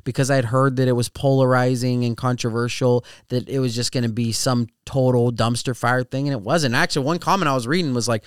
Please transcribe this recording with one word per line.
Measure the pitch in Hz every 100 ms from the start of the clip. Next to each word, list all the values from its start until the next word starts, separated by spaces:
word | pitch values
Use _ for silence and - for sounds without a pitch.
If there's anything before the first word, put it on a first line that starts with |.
| 127
because | 131 131
I'd | 135 117
heard | 131 135 127
that | 127
it |
was | 123 120
polarizing | - 139 135 127 127 127 123 127 123 120
and | 113
controversial, | 127 123 120 117 120 - 127 123 - - -
that | 123 -
it | 135
was | 127 113
just | 117
gonna | 131 117
be | 110 117
some | 107 135 120 117 _ -
total | 135 127 123 120
dumpster | 117 117 117 135 120
fire | 120 127 127
thing, | 135 143
and |
it | 131
wasn't. | 98 170 135 131
Actually, | 175 151 135
one | 170
comment | 160 190 151
I | 131
was | 120
reading | 180 151
was | 123 113
like, | 113